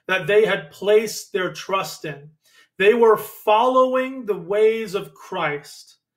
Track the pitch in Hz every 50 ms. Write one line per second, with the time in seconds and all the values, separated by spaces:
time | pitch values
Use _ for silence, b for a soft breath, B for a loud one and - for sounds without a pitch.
0 | B - 185 180 165 160 202 214 220 185 196 196 - - - - 185 196 214 214
1 | 226 208 - - - - - 185 180 170 156 - - - 190 196 - - - -
2 | - 156 143 139 - - _ _ b b b b b b b - 190 202 233 240
3 | 233 220 214 208 - - - - - - 214 220 240 254 262 262 262 262 254 262
4 | 262 262 262 262 240 208 202 175 170 165 202 214 214 220 226 226 226 196 175 196
5 | 165 156 - - - - 185 180 165 151 147 147 147 - - - - _ _ _
6 | _ _ _